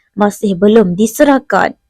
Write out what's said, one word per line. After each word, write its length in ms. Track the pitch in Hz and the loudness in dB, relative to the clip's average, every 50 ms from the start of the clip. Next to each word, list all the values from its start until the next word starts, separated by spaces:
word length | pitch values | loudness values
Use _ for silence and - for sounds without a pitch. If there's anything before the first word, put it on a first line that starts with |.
| _ _ - 202 | _ _ -6 -2
masih 400 | 208 208 202 - - 208 190 170 | -2 -2 -2 -4 -4 -4 -2 0
belum 400 | 196 208 214 226 214 180 175 175 | 2 2 4 4 2 2 0 -2
diserahkan. 800 | 220 226 - - 294 285 277 262 262 - - 185 - - - _ _ _ | -2 -2 0 0 0 2 2 0 -2 -2 -2 -2 -2 -2 -6 _ _ _